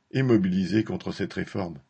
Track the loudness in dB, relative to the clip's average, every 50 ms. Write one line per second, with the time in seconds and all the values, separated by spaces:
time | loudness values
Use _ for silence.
0 | _ _ -2 -2 2 4 4 4 4 2 2 0 0 2 2 0 2 0 -4 -6
1 | -6 -8 -6 -6 -6 -6 -4 -6 -8 -6 -6 -6 -6 -6 -8 -14 -18 _